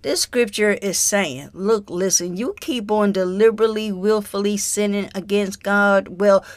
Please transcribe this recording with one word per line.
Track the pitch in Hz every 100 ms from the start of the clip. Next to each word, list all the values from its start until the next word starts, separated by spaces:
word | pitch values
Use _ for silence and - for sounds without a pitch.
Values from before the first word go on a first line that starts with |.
this | - 285
scripture | - 247 233 214 208
is | 202 202 170
saying, | - 202 175 127 143
look, | - 196 220 202
listen, | 175 190 - 175 175
you | 254 403
keep | - 247 208
on | 214 208
deliberately, | 190 185 190 226 214 220 214 214
willfully | 185 196 214 208 202 202 202
sinning | - - 208 202 190 196
against | 185 202 196 196
God, | - 202 202 196 196 180
well, | 208 196 -